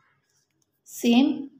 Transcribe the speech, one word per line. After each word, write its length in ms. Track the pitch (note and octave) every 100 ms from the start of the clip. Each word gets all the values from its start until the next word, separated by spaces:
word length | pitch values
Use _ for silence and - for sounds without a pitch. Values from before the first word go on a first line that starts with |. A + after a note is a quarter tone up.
| _ _ _ _ _ _ _ _ _
सेम 640 | - A#3+ A#3 D4+ - -